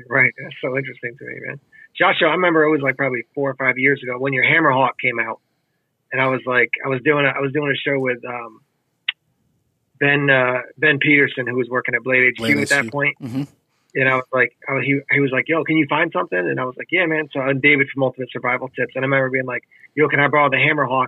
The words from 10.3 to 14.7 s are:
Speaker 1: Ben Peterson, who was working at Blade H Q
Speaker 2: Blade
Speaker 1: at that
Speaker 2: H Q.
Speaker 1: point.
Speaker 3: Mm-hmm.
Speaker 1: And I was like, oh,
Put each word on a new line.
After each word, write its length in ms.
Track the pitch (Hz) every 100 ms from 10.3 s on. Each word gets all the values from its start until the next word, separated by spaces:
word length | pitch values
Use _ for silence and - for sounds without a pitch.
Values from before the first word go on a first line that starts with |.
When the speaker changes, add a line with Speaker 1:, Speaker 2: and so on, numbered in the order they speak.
| 131 123 127 - -
Speaker 1:
Ben 200 | 156 139
Peterson, 460 | 151 143 135 135 120
who 100 | 123
was 100 | 120
working 240 | 127 123
at 100 | 120
Blade 200 | 127 127
H 120 | 127 113
Q 80 | 117
Speaker 2:
Blade 120 | 143
Speaker 1:
at 100 | 139
that 80 | 139
Speaker 2:
H 40 |
Q. 80 | 117
Speaker 1:
point. 260 | 143 143 -
Speaker 3:
Mm-hmm. 220 | 131 135 143 _ _ _ _ 139
Speaker 1:
And 120 | 131
I 80 | 131
was 80 | -
like, 240 | 127 120 -
oh, 100 | -